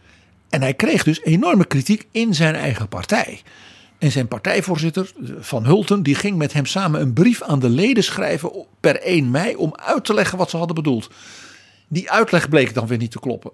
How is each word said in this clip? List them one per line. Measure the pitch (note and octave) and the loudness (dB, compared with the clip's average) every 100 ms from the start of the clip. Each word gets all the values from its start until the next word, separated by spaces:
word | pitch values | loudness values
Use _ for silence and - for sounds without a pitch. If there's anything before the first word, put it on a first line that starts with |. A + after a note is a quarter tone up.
| _ _ _ _ - | _ _ _ _ -4
En | C3 | -2
hij | C3 | 0
kreeg | C3 A#3+ C4 | 0 2 2
dus | D#3 D#3 | 2 0
enorme | - E3 E4+ A#3 | 2 2 4 4
kritiek | E3 C#3 B2+ G#3 - | 4 0 0 -2 -2
in | A3 A#3 | -4 0
zijn | D#3 D#3+ | 2 2
eigen | D#3 C#3+ A2+ G#2 | 0 -4 -4 -6
partij. | F2+ - G#3 - - - - - - - - | -8 -2 -2 -2 -8 -20 -20 -20 -20 -20 -2
En | D3+ | 0
zijn | C3+ A#2+ | 0 -4
partijvoorzitter, | A2+ F#3+ F#3+ F#3 D#3 D#3+ F#3 F#3 D#4 - - | -4 -2 -2 0 -2 -2 -2 -8 -10 -14 -14
Van | A2 B2 | -8 -2
Hulten, | A#2 G3+ F3+ G3+ | 4 4 4 0
die | C#3+ | 2
ging | C3+ G3+ F3+ | 0 0 -2
met | D3 | -2
hem | D3+ C3 | -2 -2
samen | F#3+ F#3 D3+ | -2 0 0
een | C#3 | 0
brief | A#2 A3 A#3 | 4 4 4
aan | - C#3+ | 0 0
de | B2 | 2
leden | B2 A3 A#3 | 2 2 2
schrijven | - - D3+ D#3+ E3 - - _ | 0 -2 -4 -4 -6 -10 -18 _
per | D#3 C3 | 0 0
één | - F3 B2+ | 0 0 2
mei | C3+ G3+ | 0 -2
om | - D#3 - | -2 -4 -4
uit | - D4+ | -2 -2
te | - | 0
leggen | G#3 F3+ F#3 | 0 0 -2
wat | F3 | -4
ze | E3 | -2
hadden | E3+ | -4
bedoeld. | E3 D3+ A#2 - - - - - - _ _ - | -2 0 -2 -4 -18 -20 -20 -20 -20 _ _ -8
Die | D#3 C#3+ | -6 0
uitleg | G3 A3+ E3+ C#3+ | 0 2 2 4
bleek | D3+ A#2+ | 2 2
dan | A2+ A2+ | 0 -2
weer | A#2+ | -2
niet | A#2 | -4
te | A#2 | -6
kloppen. | C3 A2+ - | -8 -8 -10